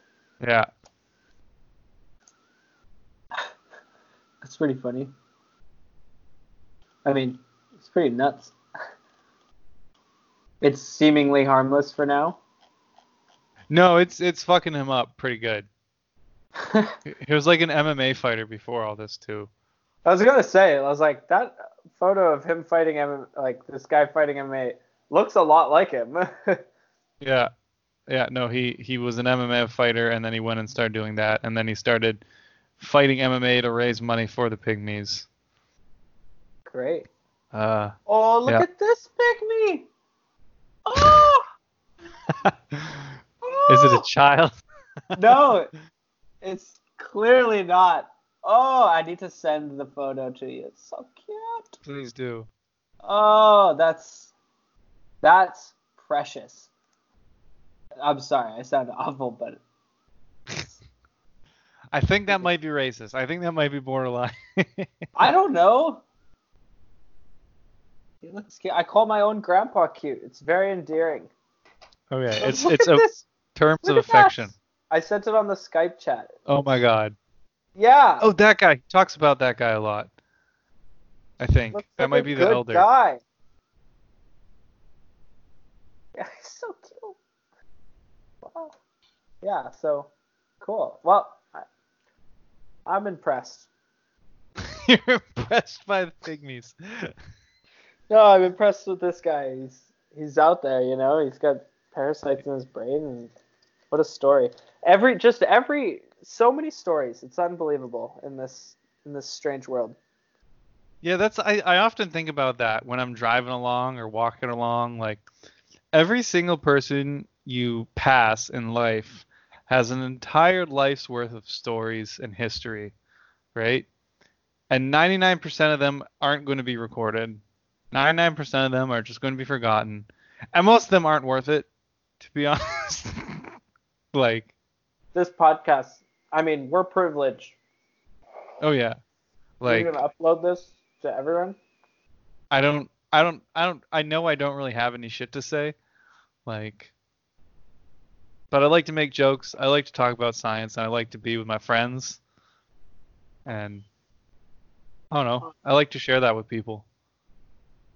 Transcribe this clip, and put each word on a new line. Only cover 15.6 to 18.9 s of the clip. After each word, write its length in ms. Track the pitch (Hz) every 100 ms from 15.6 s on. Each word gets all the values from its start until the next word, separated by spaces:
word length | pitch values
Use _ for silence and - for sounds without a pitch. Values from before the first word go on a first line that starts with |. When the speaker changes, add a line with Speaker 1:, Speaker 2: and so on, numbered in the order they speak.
| 104 _ _ _ _ _ _ _ _
Speaker 2:
<laughs> 200 | - - 214 208 - 151
Speaker 1:
He, 80 | - 147
he 40 |
was, 140 | 151 151
like, 140 | 165
an 100 | 165
M 160 | 151 151
M 120 | 139
A 120 | 131
fighter 320 | 123 123 113 110
before 380 | 107 - 120
all 140 | 107